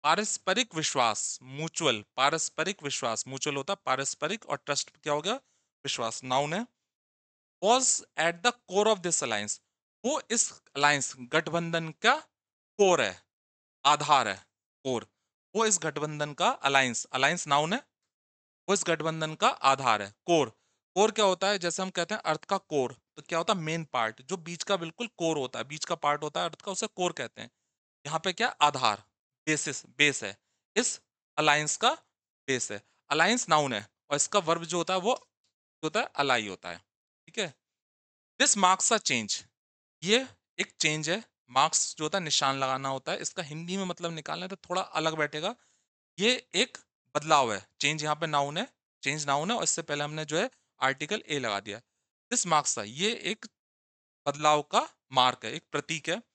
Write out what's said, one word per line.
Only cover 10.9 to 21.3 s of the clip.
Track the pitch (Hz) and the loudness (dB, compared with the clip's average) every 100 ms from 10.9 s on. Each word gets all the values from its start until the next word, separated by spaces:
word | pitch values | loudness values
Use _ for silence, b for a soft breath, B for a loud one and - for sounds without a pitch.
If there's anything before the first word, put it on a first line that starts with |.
| 147 - 135 123 | 4 -2 -10 -2
गठबंधन | 156 160 165 170 165 160 - | 0 0 -2 -2 -2 -4 0
का | 220 302 - _ _ _ _ - | 2 2 -2 _ _ _ _ 4
कोर | 196 165 | 6 6
है, | 107 92 _ _ _ _ _ _ 139 | 4 -2 _ _ _ _ _ _ 4
आधार | 147 147 143 110 | 4 6 4 4
है, | 95 _ _ _ _ 135 | -4 _ _ _ _ -2
कोर, | 120 104 _ _ _ _ 208 | -2 -4 _ _ _ _ 0
वो | 220 | 2
इस | 180 | 2
गठबंधन | 160 147 147 151 151 | -2 -4 -6 -4 -6
का | 139 190 | 0 0
अलायंस, | - 139 139 127 117 - | 2 2 4 2 -2 -6
अलायंस | 131 139 175 151 | 0 2 0 0
नाउन | 143 156 | 2 2
है, | 233 _ _ _ _ _ _ _ _ - | -4 _ _ _ _ _ _ _ _ -2
वो | |
इस | 196 - | 0 2
गठबंधन | 160 160 160 156 156 | 0 0 -2 -6 2
का | 233 | 0
आधार | - 135 135 131 107 | 4 2 4 2 2
है, | 101 _ - | -2 _ 2
कोर। | 165 123 _ _ _ _ 180 | 4 4 _ _ _ _ 2
कोर | 214 | 2
क्या | 214 | 4
होता | 202 | 2